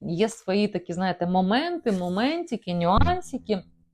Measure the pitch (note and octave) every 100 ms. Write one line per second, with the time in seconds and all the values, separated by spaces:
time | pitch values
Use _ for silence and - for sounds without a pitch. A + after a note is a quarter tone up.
0 | - E3+ G#3+ - - G3+ G#3 F3+ - F3
1 | F#3 F3 F3 F#3 F#3 A#3+ E4+ E4+ A#3 F#3+
2 | F3 F#3 C4 E4+ E4+ - - F3 E3+ G#3
3 | F4 F4+ - C4 - F#3+ - _ _